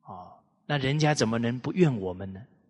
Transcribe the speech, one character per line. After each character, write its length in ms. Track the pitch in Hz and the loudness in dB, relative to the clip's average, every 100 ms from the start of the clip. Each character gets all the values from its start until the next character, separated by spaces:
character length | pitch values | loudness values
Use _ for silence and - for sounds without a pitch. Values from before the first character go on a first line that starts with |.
哦， 320 | - 92 90 - _ _ - | -14 -16 -16 -20 _ _ -4
那 140 | 147 | 0
人 180 | 135 151 | 0 2
家 160 | 151 | 2
怎 160 | 147 113 | 4 2
么 80 | 117 | 2
能 220 | 117 123 | -2 -2
不 120 | 143 | -4
怨 220 | 175 165 117 | 2 4 4
我 160 | 92 | -4
们 220 | 90 98 | -6 -10
呢？ 100 | 95 120 _ | -10 -16 _